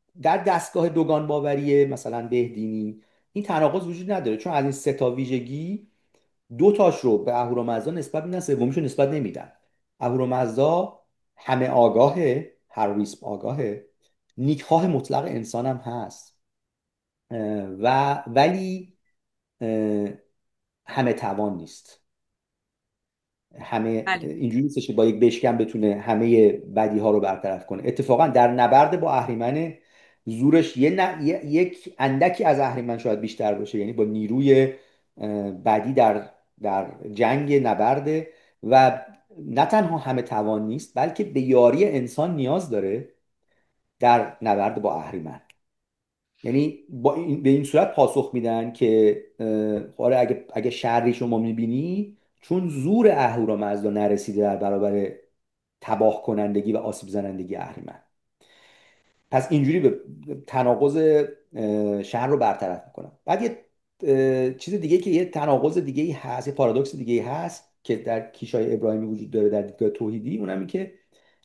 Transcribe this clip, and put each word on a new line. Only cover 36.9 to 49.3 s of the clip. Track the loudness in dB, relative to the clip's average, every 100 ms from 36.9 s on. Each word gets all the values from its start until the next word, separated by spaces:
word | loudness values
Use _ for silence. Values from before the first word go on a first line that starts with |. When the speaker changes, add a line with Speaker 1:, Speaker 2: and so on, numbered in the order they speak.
| -12 -8
Speaker 1:
جنگ | -2 0 0 2 2 2
نبرده | 0 2 0 -2 -4 -6 -16 _ _
و | 4 6 6 2 -8 -20 _ -16
نه | -4 0 2
تنها | 2 2 -2
همه | -4 -4
توان | -2 -2 -2 -2 -4
نیست، | -8 -6 -4
بلکه | -2 -2
به | -4 -2
یاری | 4 6 6 6 2
انسان | 0 -4 -4 -4 -2
نیاز | -2 -2 -2
داره | -4 -4 -6 -10 _ _ _ _ _ _ _ _ 0
در | 4 4 2 -4
نبرد | -2 0 0 -2
با | -4 -4
اهریمن. | -8 -10 -12 -16 _ _ _ _ _ _ _ _ _ _
یعنی | -2 0 0 -4 -16
با | -2 0 0
این، | -2 0
به | 4
این | 2
صورت | 4 2 2 4
پاسخ | 2 2 -2
می‌دن | -2 -2 -2 -4
که، | 0 4 6 4 2 -6